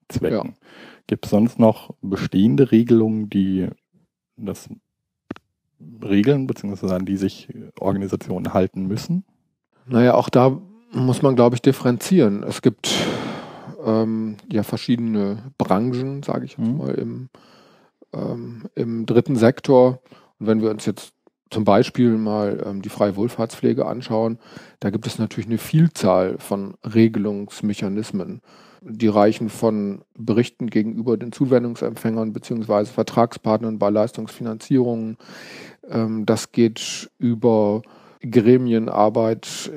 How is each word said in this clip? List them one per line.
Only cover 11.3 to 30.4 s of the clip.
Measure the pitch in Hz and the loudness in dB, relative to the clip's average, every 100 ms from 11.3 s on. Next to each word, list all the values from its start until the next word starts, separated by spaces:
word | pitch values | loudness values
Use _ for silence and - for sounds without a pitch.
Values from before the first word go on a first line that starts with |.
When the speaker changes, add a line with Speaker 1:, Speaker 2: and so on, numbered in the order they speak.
| 123 | 6
Speaker 2:
glaub | 120 | 4
ich, | 123 | 4
differenzieren. | 139 127 123 120 - 190 113 101 | 2 2 0 -2 2 4 4 2
Es | - - | -6 -2
gibt, | 135 - - - - - - - - - - - | 0 0 -2 -2 -2 -4 -8 -10 -14 -18 -18 -8
ähm, | 110 110 113 110 110 107 - | -2 0 0 -2 -6 -10 -6
ja, | 110 | -4
verschiedene | 101 113 - 120 113 107 101 107 131 - | -4 -4 -2 -2 0 -2 -2 -4 -10 -6
Branchen, | - 92 123 123 135 139 | -2 0 0 -4 -6 -8
sag | 143 - | -6 -6
ich | 131 - | -8 -6
jetzt | 113 | -4
Speaker 1:
Mhm. | 131 | -4
Speaker 2:
mal, | - | -4
im, | - 117 120 127 _ _ _ _ _ _ _ _ | -6 -6 -8 -14 _ _ _ _ _ _ _ _
ähm, | - - 120 120 117 - - | -10 -8 -8 -12 -16 -12 -8
im | 117 113 110 | -6 -6 0
dritten | 117 - 127 | 2 2 4
Sektor. | 113 - - 127 127 127 _ - _ - | 2 2 4 6 6 2 _ -20 _ -6
Und | 107 | -2
wenn | 110 | 0
wir | 110 | 0
uns | 107 - | -2 -4
jetzt | 101 - _ _ _ _ | -6 -8 _ _ _ _
zum | 110 | -2
Beispiel | 104 101 127 - 120 110 | 4 4 4 2 2 2
mal, | 107 107 101 - - | -2 -2 -2 -4 -6
ähm, | 98 | -10
die | 98 | -10
freie | - 104 95 | -2 -2 0
Wohlfahrtspflege | 117 - 113 - 123 113 - | -4 -4 -6 -2 0 0 -2
anschauen, | 113 - 110 113 117 - - - _ | -6 -4 -2 -2 -4 -12 -20 -20 _
da | 104 | -6
gibt | 107 113 | -4 -6
es | - | -6
natürlich | 110 - 104 | -6 -6 -6
eine | 113 | -6
Vielzahl | - 156 165 - 95 92 92 - | 0 2 2 2 2 2 2 -4
von | - 101 98 - | -6 -6 -8 -12
Regelungsmechanismen. | - 113 113 110 104 101 101 - 107 101 101 101 110 98 87 120 - _ _ _ | -2 4 4 4 -4 -4 -10 -6 -6 -4 -4 -6 -6 -6 -8 -12 -18 _ _ _
Die | - 110 110 | -16 -2 2
reichen | 104 104 113 110 | 6 4 4 -4
von | - 113 107 101 98 - - | -2 0 0 -2 -6 -14 -8
Berichten | 117 110 | -2 0